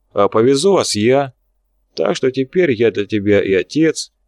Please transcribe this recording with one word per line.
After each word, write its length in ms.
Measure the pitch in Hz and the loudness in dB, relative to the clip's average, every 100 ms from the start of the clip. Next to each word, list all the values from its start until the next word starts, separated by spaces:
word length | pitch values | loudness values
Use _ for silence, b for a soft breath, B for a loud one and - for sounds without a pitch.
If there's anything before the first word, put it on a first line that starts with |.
| _ | _
"а 160 | - 101 | 0 0
повезу 440 | 110 120 139 185 | 2 2 2 2
вас 220 | 180 110 107 | 2 0 -2
я. 380 | 107 135 135 - _ _ _ _ _ - | 0 0 -2 -10 _ _ _ _ _ -6
Так 200 | - 170 | -4 -2
что 160 | 131 | -4
теперь 400 | 131 135 180 175 | -4 -4 -2 0
я 200 | 110 117 | 0 0
для 140 | 101 101 | -2 -4
тебя 360 | 110 98 101 | -4 0 0
и 120 | 95 | 2
отец, 600 | 95 - 147 160 - - _ | -2 -2 0 0 -2 -10 _